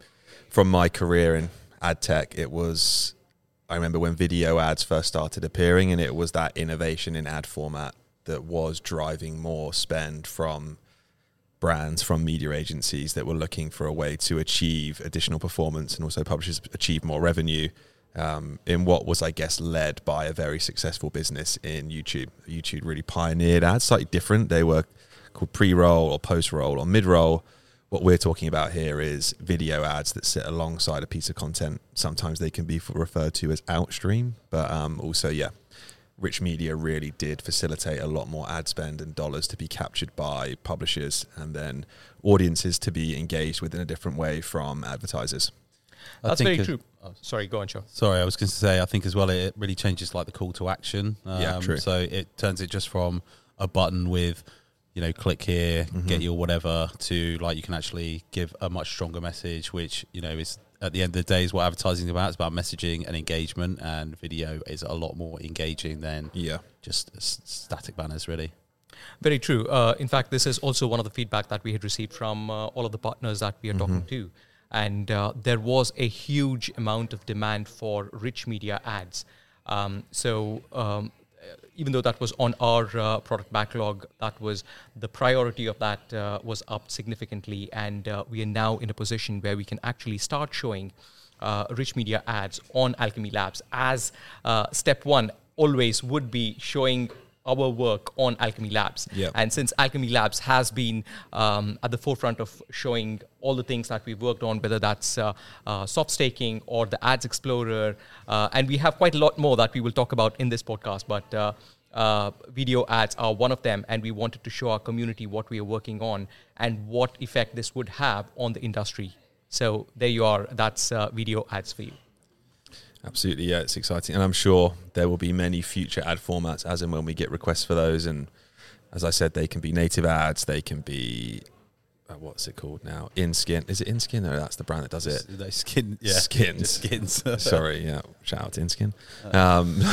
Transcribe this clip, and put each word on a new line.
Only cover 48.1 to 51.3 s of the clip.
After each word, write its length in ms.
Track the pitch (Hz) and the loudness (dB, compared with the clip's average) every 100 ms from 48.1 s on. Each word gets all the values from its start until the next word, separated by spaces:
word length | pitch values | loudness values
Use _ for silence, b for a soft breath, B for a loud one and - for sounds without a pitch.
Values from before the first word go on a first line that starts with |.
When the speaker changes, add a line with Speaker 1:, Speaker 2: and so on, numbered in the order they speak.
| 92 | 6
Speaker 2:
I 60 | 90 | 4
was 100 | - | 2
gonna 140 | 101 | 0
say, 320 | - 104 92 | 4 4 6
I 40 | 90 | 4
think 200 | 104 92 | 0 0
as 100 | 98 | 2
well 140 | 95 | 4
it, 80 | 92 | 4
it 160 | 92 - | 0 -2
really 200 | 101 92 | -4 -2
changes, 380 | 101 87 92 | 0 0 -2
like, 120 | 87 85 | -6 -6
the 80 | |
call 180 | - 92 | -6 -6
to 140 | 90 92 | -4 -4
action. 480 | 92 - 101 104 104 | -4 -4 -2 -2 -4
Speaker 1:
Yeah, 300 | 95 | -6